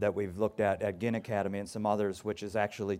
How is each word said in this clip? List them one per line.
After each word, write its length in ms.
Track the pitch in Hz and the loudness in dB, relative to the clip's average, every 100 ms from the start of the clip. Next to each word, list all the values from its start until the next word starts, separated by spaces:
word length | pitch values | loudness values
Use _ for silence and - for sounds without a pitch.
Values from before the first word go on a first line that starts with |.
that 120 | 104 | 0
we've 260 | 92 98 90 | 2 -2 0
looked 200 | 107 - | 0 2
at 240 | 101 90 | 2 2
at 160 | 104 87 | 0 -2
Ginn 160 | 117 | -2
Academy 460 | 113 113 104 98 98 | -2 -2 0 0 -2
and 80 | 101 | -6
some 180 | 110 104 | -2 2
others, 380 | 104 101 92 | 2 2 0
which 180 | 107 101 | -4 -4
is 140 | 104 107 | -2 0
actually 400 | 104 - 101 | 0 -2 -4